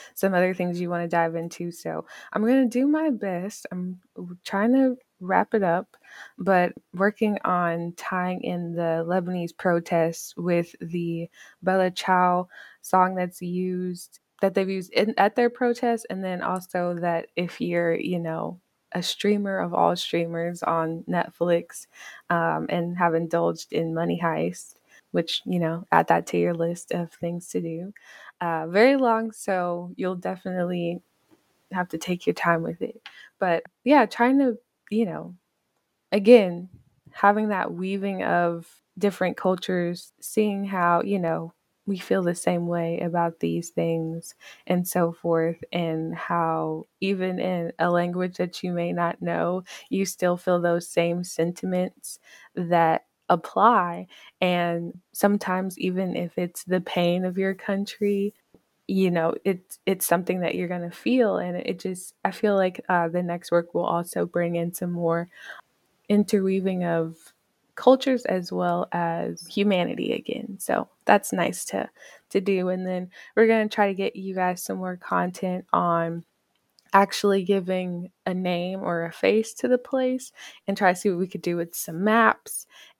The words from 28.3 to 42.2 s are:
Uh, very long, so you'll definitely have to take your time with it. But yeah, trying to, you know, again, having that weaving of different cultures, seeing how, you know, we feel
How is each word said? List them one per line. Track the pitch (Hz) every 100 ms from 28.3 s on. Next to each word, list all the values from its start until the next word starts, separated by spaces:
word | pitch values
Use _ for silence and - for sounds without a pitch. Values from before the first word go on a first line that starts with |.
| _
Uh, | 175 165 160
very | 190 247 277
long, | 247 226 226
so | - - 185 175 175 180 180
you'll | 185 185
definitely | 185 185 190 180 175 180 170 175 - _ _ _ _ _ _
have | 185 180
to | 160
take | 180 180 -
your | 175
time | 170 165
with | 165 170
it. | 190 - - - - _
But | 190 165 - _
yeah, | 247 294 220
trying | - 240 269
to, | 269 220 - _ _
you | 214 208
know, | 156 170 180 _ _ _ _ _ _ _
again, | 208 202 240 185 175 185 - _ _ -
having | - 202 208 214
that | 190 -
weaving | 170 185 196 196 190
of | 180 175 175 170 - _ _ -
different | 202 185 185 -
cultures, | 185 185 - 180 175 175 - _
seeing | - - 214 196 196
how, | 190 175 170
you | 196 196
know, | 170 160 165 - _ _ -
we | 185
feel | - 190